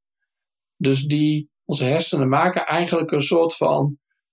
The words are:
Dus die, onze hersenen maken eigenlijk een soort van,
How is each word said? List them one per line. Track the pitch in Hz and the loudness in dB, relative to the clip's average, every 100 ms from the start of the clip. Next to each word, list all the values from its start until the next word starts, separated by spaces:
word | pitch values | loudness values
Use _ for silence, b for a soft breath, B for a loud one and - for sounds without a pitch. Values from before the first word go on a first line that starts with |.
| _ _ _ _ _ _ _ - | _ _ _ _ _ _ _ -4
Dus | 131 135 | 0 0
die, | 147 147 151 151 151 _ - | 0 0 2 0 -4 _ -8
onze | 170 | -2
hersenen | 127 160 165 151 131 | 0 0 0 0 2
maken | 139 180 175 - | 2 2 0 -2
eigenlijk | 156 175 170 160 | -2 0 -2 0
een | 147 | -2
soort | 139 170 165 - | 2 2 2 0
van, | 160 147 143 139 _ _ _ | 0 0 -2 -4 _ _ _